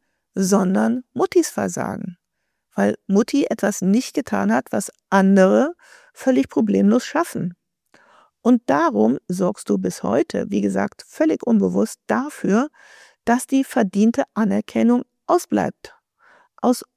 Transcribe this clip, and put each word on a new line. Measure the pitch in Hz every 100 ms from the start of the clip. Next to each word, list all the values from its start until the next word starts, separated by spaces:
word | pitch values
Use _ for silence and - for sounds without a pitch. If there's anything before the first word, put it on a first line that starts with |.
| _ _ _
sondern | - 190 196 185 190 220 240 -
Muttis | 247 - 359 320
Versagen. | - 196 175 - - - 175 _ _ _ _ _
Weil | - 202 214 -
Mutti | 196 247 277 -
etwas | 226 202 -
nicht | 185 208 -
getan | - - 196 196
hat, | 226 -
was | 214 - - _
andere | 196 190 196 190 208 277 349 _ - _
völlig | - - 254 269
problemlos | - 214 196 202 233 -
schaffen. | 294 339 - 175 175 _ _ _ _ _ _ _ _
Und | 226 247 -
darum | 285 330 214 220 - -
sorgst | 180 185 208 -
du | 202
bis | 185 -
heute, | 185 226 349 190 -
wie | 202
gesagt, | 196 190 196 - -
völlig | - 311 - -
unbewusst | 226 190 180 220 - -
dafür, | 214 262 - - 202 302 - - - - _
dass | - 240 -
die | 269
verdiente | 269 - 208 196 220 233 277
Anerkennung | - 214 196 - 226 226 247 - _ -
ausbleibt. | 349 - 214 175 - - - _ _ _ _ _ _
Aus | 233 247 -